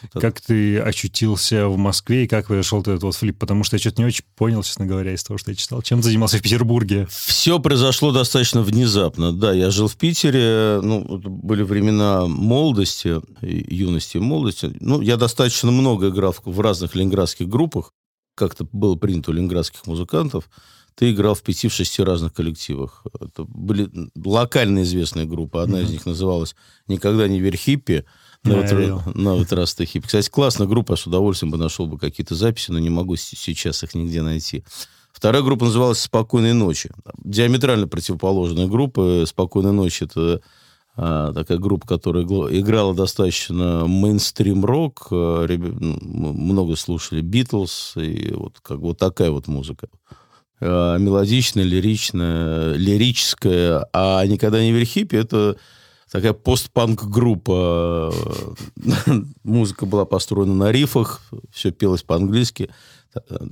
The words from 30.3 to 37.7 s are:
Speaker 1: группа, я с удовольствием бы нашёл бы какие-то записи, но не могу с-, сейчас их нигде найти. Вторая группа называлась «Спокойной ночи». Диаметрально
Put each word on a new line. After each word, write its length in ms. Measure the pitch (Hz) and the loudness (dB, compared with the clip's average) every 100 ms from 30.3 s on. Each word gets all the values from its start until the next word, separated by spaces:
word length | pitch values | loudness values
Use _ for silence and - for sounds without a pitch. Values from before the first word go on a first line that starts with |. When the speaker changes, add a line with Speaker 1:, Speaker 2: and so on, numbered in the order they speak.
| - 139 - 98 | 2 2 2 2
Speaker 1:
группа, 280 | 113 - | 2 0
я 20 | 90 | -2
с 100 | - | 0
удовольствием 460 | 90 101 92 80 | 2 2 0 -2
бы 40 | 80 | -2
нашёл 300 | 80 - 85 | -2 -4 -6
бы 120 | 76 | -6
какие-то 340 | - - 82 | -6 -6 -6
записи, 380 | 82 113 113 - | -2 0 -2 -4
но 80 | 85 | -2
не 100 | 82 | 0
могу 240 | 85 92 | 0 -2
с-, 60 | 82 | -6
сейчас 640 | - - - 80 - 76 | -8 -10 -8 -6 -6 -6
их 100 | 82 | -6
нигде 280 | 85 82 82 | -6 -4 -2
найти. 420 | 80 80 - - - - - _ _ | -2 -4 -6 -10 -12 -16 -18 _ _
Вторая 300 | - 107 127 | -2 2 2
группа 240 | 131 131 120 | 2 2 2
называлась 340 | 113 123 110 | 2 2 0
«Спокойной 520 | - 113 110 120 113 | 0 -2 0 2 4
ночи». 380 | 117 98 76 - - - - | 4 2 0 -6 -14 -20 -16
Диаметрально 640 | - 101 120 127 131 | -4 2 2 4 4